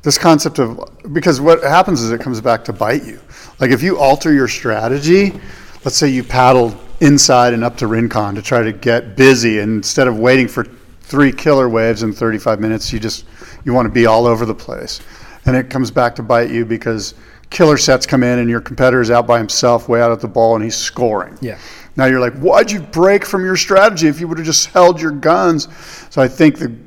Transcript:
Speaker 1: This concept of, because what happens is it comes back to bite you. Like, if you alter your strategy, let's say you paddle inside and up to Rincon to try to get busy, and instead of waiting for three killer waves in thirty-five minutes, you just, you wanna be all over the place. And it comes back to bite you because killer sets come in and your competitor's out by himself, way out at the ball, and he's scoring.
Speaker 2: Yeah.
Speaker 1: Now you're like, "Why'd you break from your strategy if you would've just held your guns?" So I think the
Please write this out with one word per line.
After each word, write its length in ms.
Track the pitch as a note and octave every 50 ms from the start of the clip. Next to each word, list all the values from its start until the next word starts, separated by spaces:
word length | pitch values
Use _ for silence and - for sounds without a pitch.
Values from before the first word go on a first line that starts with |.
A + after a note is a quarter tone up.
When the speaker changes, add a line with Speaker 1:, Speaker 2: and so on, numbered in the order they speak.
Speaker 1:
This 160 | _ D3+ -
concept 420 | - - E3+ D#3+ D3 - D#3 - -
of, 200 | B2+ A2+ A#2 - - - - - - G#3+ C#3+
because 260 | D#3+ C#3+ F3+ D3 B2+
what 200 | C#3+ E3 E3 E3
happens 400 | - C#3 D3+ F3 F#3 G3+ F3 B2
is 80 | A#2 A2+
it 120 | A#2 A#2
comes 180 | A#2 C3+ B2 A2
back 220 | A2+ B2+ A#2 A2 -
to 80 | - A2
bite 300 | - G#2+ G#2+ B2+ D3+ -
you. 160 | A2+ G#2 - - - - - - - - -
Like, 100 | C#3 A#2+
if 120 | C3+ A2+ C#3
you 160 | F#3+ F#3+ -
alter 340 | C#3+ C3+ C3+ C3 - E3 D3+
your 140 | C#3 C3
strategy, 880 | A2+ - - - B2 A2 G#2+ A2 A#2 C3 C#3+ C#3+ D#3+ F3+ G3 G3+ G3 - - - - - - - - - - -
let's 140 | C3+ -
say 100 | - D#3
you 160 | C#3+ C3 B2+ A#2+
paddle 500 | - A#2 B2+ B2+ B2+ C3 B2+ A#2 A2+ G#2 - - - - -
inside 520 | E3+ C#3+ D3 C#3 - - C3 B2 B2 B2 A#2+
and 100 | A2+ A#2
up 100 | A#2+ A#2
to 80 | - A#2+
Rincon 460 | G#2+ A2 A2+ A#2 A2 - A2 G#2 G2+ G2+
to 60 | G2
try 220 | G#2+ - C3 A#2+ A2+
to 80 | A2
get 440 | A2+ F#2+ - B2 A#2 B2 - A2 F#2+
busy, 420 | - C3 C3+ C3+ B2 A#2 A#2 A2 G#2+
and 140 | G#2 G#2+ A2
instead 340 | G#2+ F#2+ - - - C3+
of 100 | B2+ A2+
waiting 300 | G#2+ A#2 B2 B2+ C3+ B2
for 180 | A2 - A#2+ A2+ - - - - - - -
three 300 | - - - C#3 C#3+ C3+ -
killer 340 | - - D#3+ D3 C3+ C3 B2
waves 320 | A2+ A2+ A2+ A2+ A2+ G#2
in 120 | A2+ A2 G2+
thirty-five 460 | - A#2+ A2+ A2 G#2 - A#2 A2 G2+
minutes, 300 | A2 A2 A2 G#2+ - - B2
you 60 | A2
just, 260 | G#2+ G#2+ - - - - - - - - - - -
you 80 | - A#2+
wanna 160 | B2+ A#2+ G#2+
be 160 | - B2 A#2
all 180 | A2+ A2 A2+ A#2+
over 200 | A#2+ A#2 A2 A#2+
the 100 | G#2+ A2
place. 440 | - - - - - - - - - - - - - - - - - -
And 100 | C3 B2+
it 140 | B2+ B2+ C3
comes 220 | - C3 C3 G#2+
back 240 | - C3+ B2 A#2+ -
to 80 | - A#2
bite 260 | G#2 A#2+ A#2 A#2+ -
you 140 | - A#2 A#2
because 480 | G#2+ A2+ - - A#2 A2+ G#2+ G2+ - - - - - - - - -
killer 280 | - - F3 D3+ D3
sets 280 | B2 - - C3 B2+ -
come 160 | - C#3+ B2+ B2
in 160 | B2 B2 B2
and 100 | A#2+ A#2
your 120 | A#2 A#2
competitor's 480 | A2 - B2 - C3 B2+ B2+ B2+ A#2+ A2
out 160 | A#2+ A#2+ A#2+
by 120 | A2+ A#2+ A#2
himself, 500 | A2 G2+ - - - B2 B2 A2+ - -
way 100 | A#2+ A#2
out 100 | A#2+ A#2
at 80 | A#2 A2
the 60 | -
ball, 280 | A2 F#2 A#2 A2+ A2+ A2+
and 80 | A2 G#2+
he's 120 | A#2 A#2
scoring. 580 | - - - - - B2 A2+ G#2+ G2 F2+ - - -
Speaker 2:
Yeah. 160 | C3 A#2 G#2 - - - - - - - -
Speaker 1:
Now 80 | - C3+
you're 140 | C3 C3 B2+
like, 180 | B2 A#2+ A#2+
"Why'd 320 | C#3 C#3 G3 - G3+ A3+ A3
you 80 | G3+ G3
break 460 | D3+ - - D#3+ F3 F#3+ G3+ G3+ G3+
from 180 | - - F#3+ F#3
your 140 | F#3 F#3
strategy 500 | F3 - - G3 F#3+ G3+ A3 G3+ D#3 E3
if 120 | D3+ C#3+ D#3
you 60 | F3
would've 180 | E3 E3 D#3+ D#3+
just 220 | D#3+ D#3 - -
held 340 | - - F#3 F3+ F3 F3+ D#3+
your 100 | D#3+ D#3+
guns?" 560 | D3 C#3+ C3 - E3+ - F#3+ F3 E3 D3 - - - - - - - - - -
So 100 | - D3
I 60 | C3
think 320 | B2+ - - E3 D3+ - -
the 120 | E3 B2+ A#2 - -